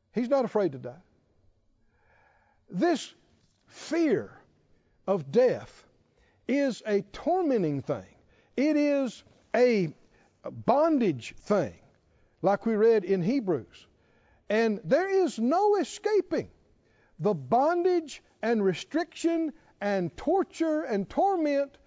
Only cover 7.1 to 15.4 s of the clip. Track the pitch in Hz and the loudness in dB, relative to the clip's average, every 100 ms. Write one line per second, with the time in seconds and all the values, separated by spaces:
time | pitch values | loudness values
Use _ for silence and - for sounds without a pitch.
7.1 | - - 359 339 240 160 139 - 120 92 | -8 -2 0 0 0 0 -2 -4 -8 -10
8.1 | _ _ _ _ - 294 294 294 285 262 | _ _ _ _ -2 0 2 2 0 -2
9.1 | - - _ _ 226 247 220 165 - _ | -8 -18 _ _ 2 4 2 0 -6 _
10.1 | _ _ _ - 120 113 262 330 302 220 | _ _ _ -14 -4 0 2 2 2 0
11.1 | 131 - - - 202 123 85 _ _ _ | -2 -8 -10 -2 -2 -2 -8 _ _ _
12.1 | _ _ _ 175 202 226 214 226 220 180 | _ _ _ 0 0 0 2 4 4 2
13.1 | 190 170 277 196 143 107 - - _ _ | 0 0 0 0 -2 -4 -18 -20 _ _
14.1 | _ _ _ - 214 226 202 160 269 381 | _ _ _ -4 0 0 0 0 2 2
15.1 | 381 339 - | 2 0 0